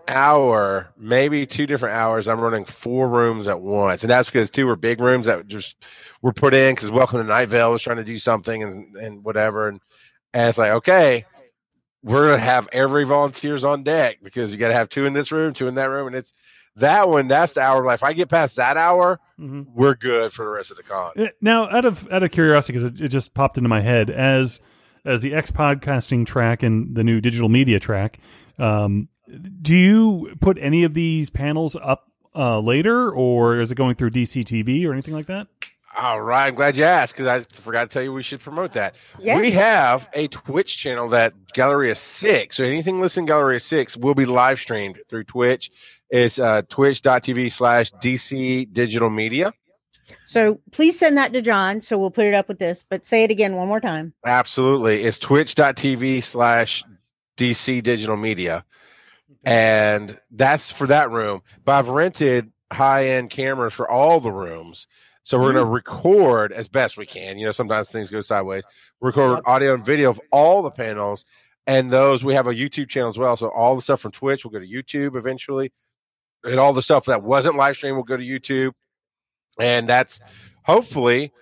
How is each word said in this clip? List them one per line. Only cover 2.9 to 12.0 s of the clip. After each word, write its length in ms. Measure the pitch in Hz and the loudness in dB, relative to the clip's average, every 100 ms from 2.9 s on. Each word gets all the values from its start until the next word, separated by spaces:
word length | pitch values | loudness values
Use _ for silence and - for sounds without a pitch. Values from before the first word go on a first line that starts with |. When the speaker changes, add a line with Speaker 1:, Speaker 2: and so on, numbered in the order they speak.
| 127 127 | -2 0
Speaker 1:
rooms 380 | 120 117 110 101 | 2 2 0 -4
at 140 | 87 | -6
once, 420 | 95 104 98 87 | -4 0 0 0
and 80 | 113 | 2
that's 180 | 123 120 | 2 2
because 220 | 123 104 | 0 0
two 160 | - 131 | 0 0
were 80 | |
big 260 | 98 113 117 | 0 -2 0
rooms 260 | 123 127 113 | 2 2 0
that 200 | 90 101 | -2 -6
just 300 | 104 - - - - - _ | -14 -14 -18 -20 -20 -20 _
were 120 | 127 | -4
put 200 | - 143 | 2 4
in 200 | 135 135 | 6 4
'cause 160 | 127 107 | 2 -2
Welcome 300 | 117 127 120 | 0 0 0
to 40 | |
Night 240 | 107 113 117 | 0 0 2
Vale 220 | 117 117 | 2 2
was 120 | 117 | 0
trying 160 | 123 117 | -4 -8
to 60 | |
do 140 | 110 113 | -8 -6
something 420 | 123 110 101 113 | -2 -2 -4 -8
and, 340 | 104 95 101 101 | -10 -12 -18 -16
and 260 | 110 101 | -16 -12
whatever, 440 | 107 107 107 107 107 | -6 -2 -2 -2 -6
and, 120 | 101 _ _ _ _ _ | -8 _ _ _ _ _
and 140 | 123 117 | 0 0
it's 100 | 117 | 2
like, 120 | 107 | 0
"Okay, 520 | 113 180 185 151 120 - _ _ _ _ _ _ _ | 2 4 4 4 2 -4 _ _ _ _ _ _ _